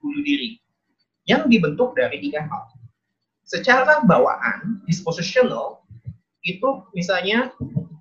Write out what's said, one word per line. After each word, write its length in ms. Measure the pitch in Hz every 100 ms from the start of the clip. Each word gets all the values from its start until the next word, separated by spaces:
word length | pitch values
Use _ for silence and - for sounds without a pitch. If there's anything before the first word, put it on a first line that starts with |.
bunuh 220 | 294 - -
diri 320 | 285 233 233 _ _ _ _ _ _ -
yang 160 | 262 311
dibentuk 480 | 226 151 147 247
dari 240 | - 120 147
tiga 280 | 147 151 156
hal. 160 | 113 - - - _ _ _ _ _ -
Secara 560 | 170 - 254 254 302 190
bawaan, 760 | 160 - - 120 95 202 - -
dispositional, 960 | - 165 170 170 254 233 123 147 - _ - - - _ _
itu 460 | 170 180 254 269 - 185
misalnya 560 | 180 185 185 226 254 - - - - -